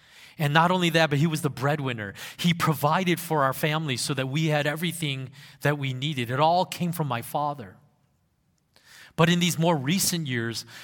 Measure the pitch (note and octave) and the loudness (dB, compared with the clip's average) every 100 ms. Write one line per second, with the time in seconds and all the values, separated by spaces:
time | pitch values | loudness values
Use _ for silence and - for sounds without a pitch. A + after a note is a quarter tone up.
0 | _ - - - C#3+ D#3 E3+ F#3 F3 D#3+ | _ -20 -20 -4 2 4 4 4 4 4
1 | D#3+ C#3+ E3 D#3 D#3 B2 C#3 D3+ C3 A2+ | 4 4 2 2 -2 -2 -2 0 -2 -4
2 | G2+ - - - F3 E3+ D#3+ D3 D3 E3+ | -8 -10 -14 -2 0 2 0 2 2 2
3 | F3+ E3 - D#3 C3+ B2+ D#3 D#3 D#3 A#2+ | 2 0 0 2 2 2 0 0 -2 -4
4 | - C3+ C3 D3 D#3+ D3 D3 D#3 E3+ E3 | -2 -2 -2 0 0 2 0 -2 -4 -4
5 | D3+ C3+ B2+ - - - - D3 C3+ B2+ | -4 -6 -8 -14 -20 -2 -2 0 -2 -4
6 | D3 C3 A#2 C3 D#3 F3 F3 - F3 E3 | -4 -4 -2 2 2 2 0 -4 -4 -2
7 | D3 A#2+ A#2 D3+ D3 C#3+ G2 - _ _ | -2 -4 -4 -4 -4 -6 -12 -18 _ _
8 | _ _ _ _ _ _ _ _ _ - | _ _ _ _ _ _ _ _ _ -20
9 | - - E3 F3 F3 C#3 E3 D#3 B2+ F#3+ | -12 2 2 4 0 0 0 2 0 0
10 | - F3 C#3+ B2 A#2 A2+ - - | 0 -2 -4 -4 -4 -6 -12 -18